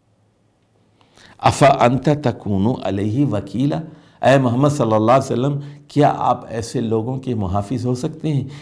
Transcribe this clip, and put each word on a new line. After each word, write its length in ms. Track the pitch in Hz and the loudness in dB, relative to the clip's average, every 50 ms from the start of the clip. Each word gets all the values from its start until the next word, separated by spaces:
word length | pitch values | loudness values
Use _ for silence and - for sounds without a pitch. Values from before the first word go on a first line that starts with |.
| _ _ _ _ _ _ _ _ _ _ _ _ _ _ _ _ _ _ _ _ _ _ _ _ - - - - - | _ _ _ _ _ _ _ _ _ _ _ _ _ _ _ _ _ _ _ _ _ _ _ _ -20 -20 -6 -2 0
"अफ़ा 240 | 120 - - 147 | 0 4 6 6
अंत 420 | 135 - - 117 120 135 127 - 156 | 6 6 6 4 4 2 2 2 0
तकूनु 640 | 143 147 147 123 - - - 101 101 95 98 117 127 | 0 0 0 -2 -4 -4 -4 -2 0 0 0 0 0
अलैहि 500 | - - 98 98 98 104 107 107 139 147 | -2 -4 -4 -4 -2 -2 -2 0 0 0
वकीला", 580 | 120 104 101 - - - 117 135 143 156 - - - - - - _ _ _ - | 0 -2 -4 -6 -6 -4 -2 -2 -2 -2 -4 -6 -10 -14 -20 -20 _ _ _ 2
ऐ 160 | 123 139 139 | 4 4 4
मोहम्मद 320 | 131 120 117 127 143 143 | 4 2 2 2 2 0
सल्लल्लाहु 500 | 143 143 120 110 110 107 110 117 131 135 | 2 0 0 2 2 2 4 4 4 4
अलैहि 120 | - - 120 | 2 0 -2
वसल्लम, 280 | 117 131 147 143 143 - - - - - - | -2 -2 -2 -4 -4 -8 -12 -18 -20 -20 -4
क्या 200 | - 143 147 - | 0 2 2 2
आप 380 | - - - 127 123 - - - | 2 0 0 -2 -2 -2 -6 -8
ऐसे 300 | 110 113 110 - - 123 | -8 -8 -8 -6 -6 -4
लोगों 380 | 113 110 113 110 110 123 131 131 | -2 -2 -2 -2 -2 -4 -6 -6
के 160 | - 131 120 | -6 -4 -4
मुहाफिज 500 | 110 98 85 95 101 101 - 135 117 117 | -2 -2 -2 -2 -2 -2 -4 -4 -4 -2
हो 100 | 127 123 | -2 -2
सकते 340 | 123 - 156 160 - - 156 | -2 -4 -8 -8 -6 -4 -2
हैं, 200 | 147 135 - - - - | -2 -2 -4 -6 -10 -16